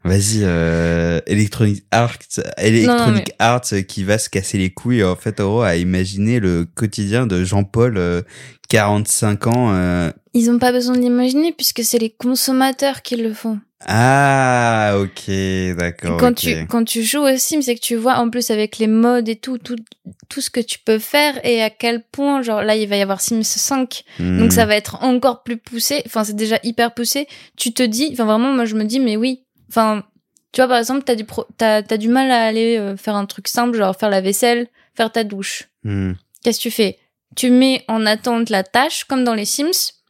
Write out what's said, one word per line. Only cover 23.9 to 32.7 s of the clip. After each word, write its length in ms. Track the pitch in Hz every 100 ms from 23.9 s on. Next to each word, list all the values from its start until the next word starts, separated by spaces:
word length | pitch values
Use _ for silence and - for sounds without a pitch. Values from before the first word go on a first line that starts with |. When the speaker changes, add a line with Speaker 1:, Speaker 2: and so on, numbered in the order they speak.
| - _ -
Speaker 1:
Hmm. 220 | - 92
Speaker 2:
Donc, 140 | 226
ça 120 | 185
va 100 | 214
être 280 | 208 - -
encore 400 | 254 247 262 233
plus 140 | - 233
poussé. 440 | - 233 - 285 226
Enfin, 160 | 226
c'est 120 | 214
déjà 240 | 208 220 226
hyper 320 | 233 233 233
poussé. 320 | 233 240 277 294 - - -
Tu 160 | 240
te 100 | 226
dis, 260 | 247 220 302
enfin, 120 | 247
vraiment, 260 | 220 214 262
moi, 120 | 262
je 100 | 226
me 100 | 214
dis, 140 | 214 254
mais 180 | 254 214
oui. 260 | 254 254 _ _ _
Enfin, 340 | 233 220 208 - _ _ _ _
tu 100 | -
vois, 60 | 254
par 100 | 247
exemple, 240 | 233 269
t'as 100 | 262
du 100 | 233
pro-, 200 | 214 - - -
t'as, 260 | 226 214
t'as 140 | 202 220
du 100 | 220
mal 240 | 254 269
à 120 | 240
aller, 340 | 226 220 226